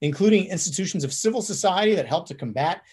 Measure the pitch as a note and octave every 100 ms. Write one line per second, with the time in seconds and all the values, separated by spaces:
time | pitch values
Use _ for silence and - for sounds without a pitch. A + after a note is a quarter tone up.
0 | D3 C#3+ G#3 G#3 F#3 F#3 - D#3 F#3+ F#3
1 | C#3 - A3 A#3+ G#3 E3+ G3 F#3 G#3+ G3
2 | A#2+ E3 E3+ C3+ B2 G#2+ D3+ F#3 -